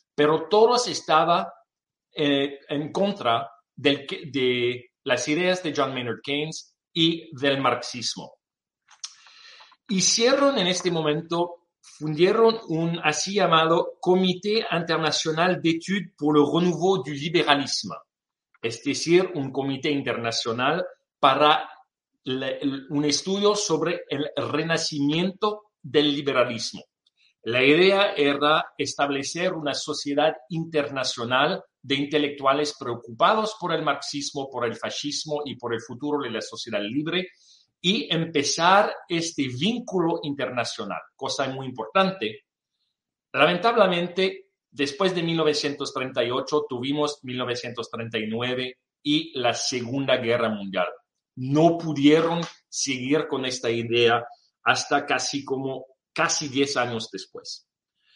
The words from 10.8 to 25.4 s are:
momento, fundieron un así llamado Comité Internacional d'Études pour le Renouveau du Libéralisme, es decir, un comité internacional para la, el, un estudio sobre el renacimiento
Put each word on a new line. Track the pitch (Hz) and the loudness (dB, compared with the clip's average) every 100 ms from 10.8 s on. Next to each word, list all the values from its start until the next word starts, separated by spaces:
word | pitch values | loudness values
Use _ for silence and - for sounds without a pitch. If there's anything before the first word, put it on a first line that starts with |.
| 180 | 0
momento, | 165 151 151 165 170 170 - _ _ | 0 0 0 0 -2 -2 -6 _ _
fundieron | - - 151 151 185 226 226 226 - | -20 -8 -4 4 4 6 4 4 -2
un | 160 170 170 | -2 0 0
así | 156 151 190 | 0 0 -2
llamado | 202 175 160 160 170 - - | 0 4 4 6 4 2 -2
Comité | 180 185 185 180 208 220 - | 2 4 4 0 0 -2 0
Internacional | 170 165 160 151 - 160 156 180 156 | -2 0 0 0 0 0 0 0 2
d'Études | 165 165 180 196 165 - | 0 0 -2 -4 -6 -2
pour | 151 | 4
le | 147 | 6
Renouveau | 143 165 180 156 190 190 | 6 4 2 2 2 0
du | 139 | -2
Libéralisme, | 139 165 165 147 143 123 - 98 76 - _ _ _ _ _ | -6 0 2 4 2 0 -6 -8 -12 -16 _ _ _ _ _
es | 117 - | -8 -4
decir, | 143 123 156 175 - | -4 -2 4 4 4
un | 147 131 | -2 -4
comité | 135 139 135 151 | -4 -4 -2 -2
internacional | 139 127 113 117 - 120 120 135 175 180 - _ _ | -2 -2 -4 -4 -2 -2 0 0 0 -4 -12 _ _
para | 143 135 147 156 - - _ _ _ _ | 4 6 4 4 -2 -16 _ _ _ _
la, | 135 131 131 | -6 -4 -4
el, | 131 143 135 131 | -4 -4 -4 -4
un | 147 | -2
estudio | 151 143 190 196 202 202 | 0 0 -2 0 2 2
sobre | - 156 160 175 - | 0 0 0 -4 -4
el | 143 - - | -4 -4 -4
renacimiento | 190 147 165 160 - 151 143 160 185 185 | -2 -2 0 -2 -2 -2 0 2 0 -2